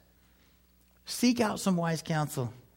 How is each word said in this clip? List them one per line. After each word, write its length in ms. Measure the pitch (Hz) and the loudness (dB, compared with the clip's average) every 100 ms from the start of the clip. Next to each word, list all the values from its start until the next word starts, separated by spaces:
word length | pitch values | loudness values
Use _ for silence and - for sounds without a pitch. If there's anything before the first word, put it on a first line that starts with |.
| _ _ _ _ _ _ _ _ _ _ | _ _ _ _ _ _ _ _ _ _
seek 360 | - - 240 240 | -12 0 2 4
out 200 | 214 202 | 0 0
some 160 | 196 175 | 0 2
wise 260 | 165 160 | 0 -2
counsel. 500 | - 156 143 135 117 - - | -2 -2 0 -2 -6 -8 -20